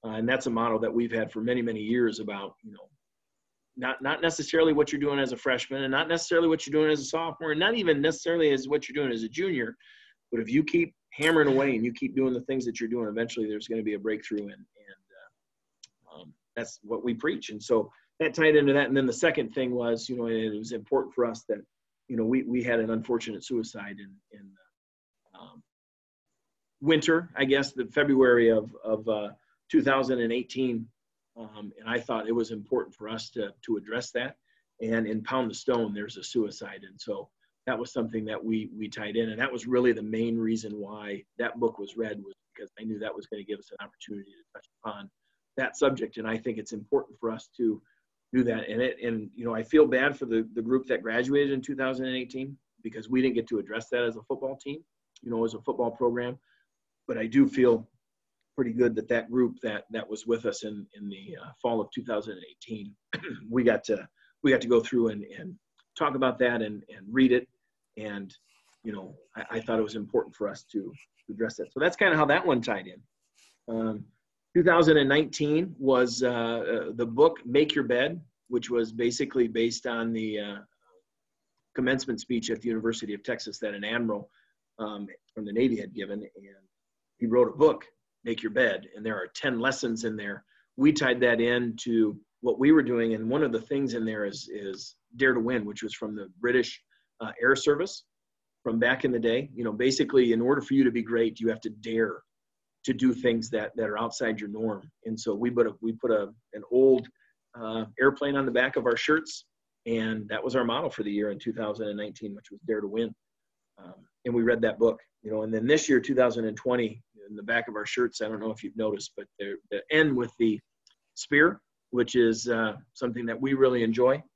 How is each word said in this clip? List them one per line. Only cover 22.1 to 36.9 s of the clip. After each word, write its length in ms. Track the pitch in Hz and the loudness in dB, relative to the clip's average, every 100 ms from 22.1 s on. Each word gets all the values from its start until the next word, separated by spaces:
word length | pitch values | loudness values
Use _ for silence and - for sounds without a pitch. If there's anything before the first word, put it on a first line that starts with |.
| 120 | -2
know, 80 | |
we, 200 | 113 131 | 2 2
we 200 | 120 123 | 0 -2
had 160 | 120 117 | 0 0
an 120 | 110 | 0
unfortunate 520 | 113 113 120 117 104 | -2 -2 -2 -2 -10
suicide 540 | - 123 113 110 101 101 | -6 -6 -6 -10 -14 -14
in, 120 | 98 98 _ | -18 -20 _
in, 160 | 104 101 95 _ _ _ _ _ _ _ | -20 -20 _ _ _ _ _ _ _ _
um, 300 | - 240 233 _ _ _ _ _ _ _ _ _ _ _ _ | -20 -20 -20 _ _ _ _ _ _ _ _ _ _ _ _
winter, 520 | 139 156 147 165 175 - | 2 2 4 2 0 -2
I 80 | |
guess, 300 | 135 139 135 | 2 2 0
the 140 | - 117 | -4 -4
February 640 | - 143 135 127 120 113 | 0 2 6 8 8 6
of, 200 | 110 110 - | 4 0 -10
of, 260 | 107 110 107 | -4 -4 -2
uh, 200 | 107 104 - _ _ _ | -2 -4 -12 _ _ _
two 140 | 160 | 2
thousand 380 | 135 135 127 127 | 4 2 2 0
and 120 | 117 | 0
eighteen. 560 | 117 120 127 127 117 113 _ _ _ _ - | -2 -4 -4 -2 -2 -6 _ _ _ _ -20
Um, 380 | 110 107 104 - | -18 -16 -16 -14
and 100 | 113 | -4
I 100 | 120 | -4
thought 280 | 117 117 107 | -2 -4 0
it 80 | 117 | -2
was 160 | 113 | -2
important 420 | 110 104 127 - | -6 -2 -4 -4
for 160 | - 107 | -12 -10
us 220 | 113 - | -10 -10
to, 200 | 120 101 - - | -8 -8 -10 -6
to 120 | 107 | -6
address 340 | 98 117 123 | -4 -8 -6
that. 240 | 120 131 - _ _ _ _ | -6 -6 -10 _ _ _ _
And 280 | 113 113 107 | -4 -2 -2
in 160 | 110 | -4
Pound 260 | 110 131 120 | -4 -2 -2
the 60 | 98 | -4
Stone, 380 | - 120 110 | -2 0 0
there's 240 | 104 104 - | -4 -10 -12
a 60 | |
suicide. 580 | - 123 104 - 98 98 | -6 -2 -2 -6 -14 -14
And 140 | 98 | -20